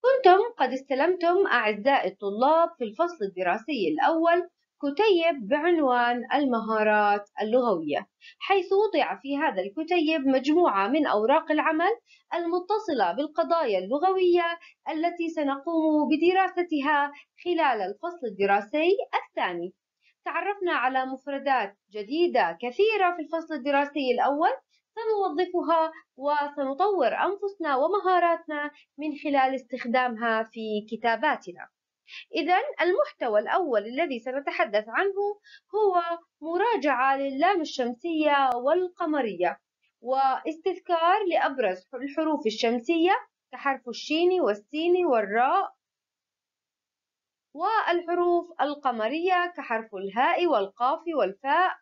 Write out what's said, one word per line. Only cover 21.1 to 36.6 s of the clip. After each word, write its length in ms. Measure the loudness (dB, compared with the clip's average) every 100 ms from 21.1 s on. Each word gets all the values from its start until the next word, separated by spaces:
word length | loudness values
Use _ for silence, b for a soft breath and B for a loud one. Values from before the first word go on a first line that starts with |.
| -8 -8 -6 0 0 -2 -10 _
جديدة 680 | -12 -6 0 0 2 0 -2
كثيرة 540 | -8 0 2 4 0 0
في 60 |
الفصل 320 | -6 -8 -6
الدراسي 580 | -6 0 0 0 -2 -2
الأول، 400 | 0 0 2 0 0 _ _ _ -8
سنوظفها 960 | -2 0 0 -2 -2 -2 0 0 0 -4 _ -8
وسنطور 880 | -4 -2 -4 -4 -6 0 0 2 0
أنفسنا 680 | 0 -2 -2 -8 -6 -2 0
ومهاراتنا 960 | 0 0 2 2 2 0 -4 -6 -6 -10 b -10
من 120 | -8 -6
خلال 320 | -2 0 0 -2
استخدامها 880 | -8 -10 -2 0 0 -2 -2 0
في 420 | -4 -8 -4 -4 -4
كتاباتنا. 800 | -4 -2 0 0 -2 -6 -18 -20 _ _ _ B B B -4
إذن 260 | 0 0 0 -2
المحتوى 580 | 0 2 0 -2 0 0
الأول 460 | 2 0 2 -2 -2
الذي 340 | -4 -2 -4
سنتحدث 640 | -6 -6 -6 -4 -2 -2 -2
عنه 520 | -2 -2 -2 -4 -6 B B _ 0
هو 260 | 2 2 -2 -6 _ _
مراجعة 760 | -6 -2